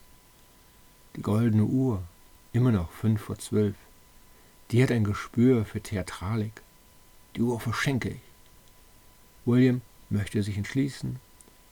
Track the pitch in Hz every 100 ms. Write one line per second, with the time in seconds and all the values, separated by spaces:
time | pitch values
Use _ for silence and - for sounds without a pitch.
0 | - - _ _ - - - _ - _
1 | - - - 107 117 107 104 131 131 104
2 | 90 - - - - 120 127 107 85 -
3 | 110 110 - 98 - 107 104 98 - -
4 | - - - - - - - 117 127 120
5 | 104 101 - - 123 123 104 107 - 104
6 | 90 - 90 113 107 - - - - -
7 | - - - - 117 117 120 110 - 131
8 | 101 - - - - - - - - -
9 | - - - - - 123 127 123 - -
10 | - 104 98 113 104 107 101 135 139 -
11 | 131 127 - - - - -